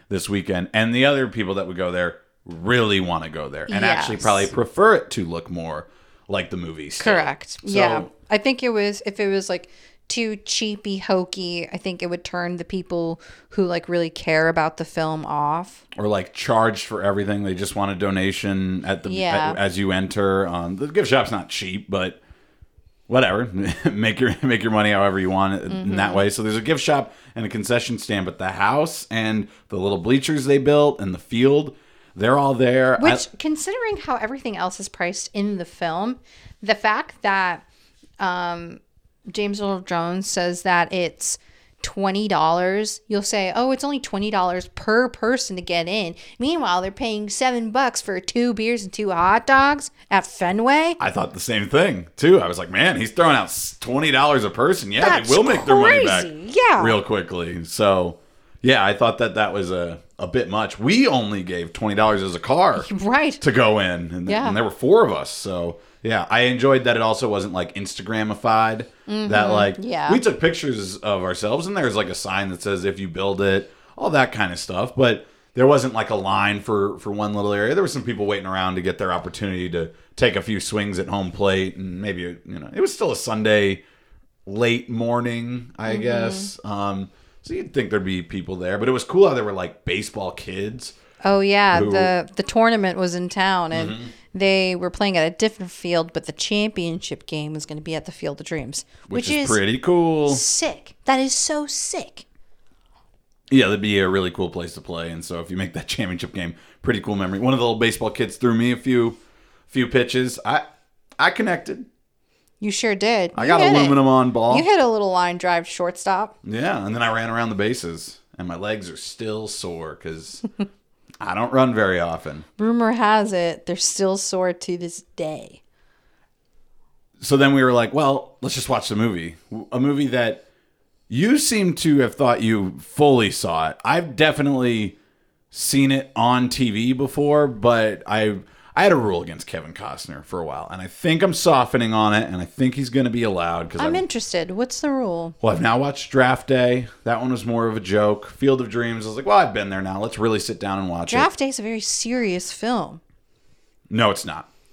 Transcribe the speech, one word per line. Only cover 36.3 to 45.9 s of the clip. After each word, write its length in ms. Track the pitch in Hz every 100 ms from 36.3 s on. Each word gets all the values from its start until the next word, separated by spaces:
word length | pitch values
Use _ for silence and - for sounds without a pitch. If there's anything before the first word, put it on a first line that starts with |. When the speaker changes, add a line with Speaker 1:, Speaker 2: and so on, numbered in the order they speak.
| - - -
Speaker 2:
the 120 | 208
fact 480 | 220 220 220 311 -
that, 440 | 208 196 185 165 _ _ _ _ _ -
um, 600 | 190 180 175 170 170 - _ _ _ _ -
James 300 | 190 208 202
Earl 200 | 202 185
Jones 480 | 185 170 170 185 196
says 340 | - 175 175
that 300 | 190 175 170
it's 460 | 185 175 - - - _ _ _ _
twenty 460 | - - 196 190 214
dollars, 720 | 170 160 175 180 196 214 - _
you'll 160 | 202
say, 300 | 196 214 185
"Oh, 160 | 220 254
it's 140 | 262
only 160 | 277 277
twenty 320 | - 196 208
dollars 360 | 208 180 180 -
per 340 | - - 220 254
person 460 | - 226 254 -
to 80 | 185
get 240 | 175 170
in." 280 | 170